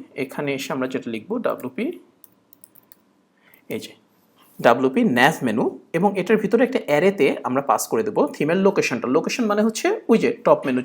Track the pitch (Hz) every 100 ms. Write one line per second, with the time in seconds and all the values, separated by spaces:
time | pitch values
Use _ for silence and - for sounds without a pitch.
0 | - - 131 - 143 135 - 143 127 123
1 | 123 113 113 240 143 - 127 - 269 -
2 | _ _ _ _ _ _ - _ _ _
3 | _ _ _ _ _ _ - 113 - -
4 | _ _ _ _ _ - 123 123 131 131
5 | 226 123 135 160 127 107 311 - _ 165
6 | 202 196 175 220 196 240 254 254 - 147
7 | 190 196 139 - 123 131 135 107 - 120
8 | 107 127 285 - 151 185 190 190 - 120
9 | 117 147 220 - 220 208 220 226 349 440
10 | - 220 - - 180 147 143 127